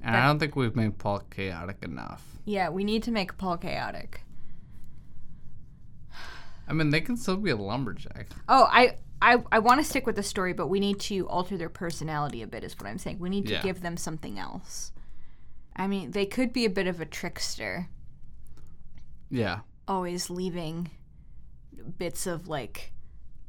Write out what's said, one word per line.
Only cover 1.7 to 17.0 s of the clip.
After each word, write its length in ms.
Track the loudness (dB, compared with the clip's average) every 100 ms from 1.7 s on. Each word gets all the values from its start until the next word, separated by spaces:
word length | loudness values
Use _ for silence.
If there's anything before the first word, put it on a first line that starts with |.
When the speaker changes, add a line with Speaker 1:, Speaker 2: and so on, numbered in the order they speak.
| -8
Speaker 1:
enough. 540 | -8 -8 -8 -12 -12 -10
Speaker 2:
Yeah, 240 | -2 0 2
we 160 | 0
need 180 | 2 2
to 60 | 2
make 280 | 0 0 -2
Paul 180 | -2 0
chaotic. 640 | -2 -2 -2 -4 -4 -4 -4 -2 -2 -2 -6 -6 -6 -6 -4 -2 -2 -2 -4 -4 -6 -12 -12 -10 -8 -8 -6 -6 -6 -6 0
Speaker 1:
I 40 |
mean, 180 | 4 6
they 100 | 4
can 160 | 2 0
still 200 | 0 2
be 140 | 2
a 60 | 2
lumberjack. 720 | 2 0 -2 -4 -6 -8 -10 -4 6
Speaker 2:
Oh, 200 | 8 10
I, 260 | 10 8 6 -6 4
I, 220 | 8 8 6
I 80 | 6
wanna 260 | 8 6
stick 220 | 6 2 2
with 100 | 0
the 60 |
story, 300 | 0 0 0
but 160 | 0 2
we 120 | 4
need 200 | 4 2
to 280 | 0 0 2
alter 280 | 0 0 -2
their 120 | -4
personality 720 | -4 -4 -4 -2 0 -2 -4
a 40 | -8
bit, 180 | -8
is 120 | -8 -8
what 80 | -8
I'm 100 | -6
saying. 200 | -6 -4
We 100 | -2
need 160 | 0 0
to 60 |
Speaker 1:
Yeah. 80 | 0
Speaker 2:
give 180 | 0 -2
them 160 | -4 -4
something 420 | -4 -4 -6 -6
else. 540 | -6 -8 -8 -6 -6 -6 -6 -6 -6 -8 -10 -10 -8
I 120 | -4 -2
mean, 260 | -2 -2
they 140 | -2 0
could 260 | 2 2
be 120 | 4
a 60 | 2
bit 160 | 4 0
of 140 | 0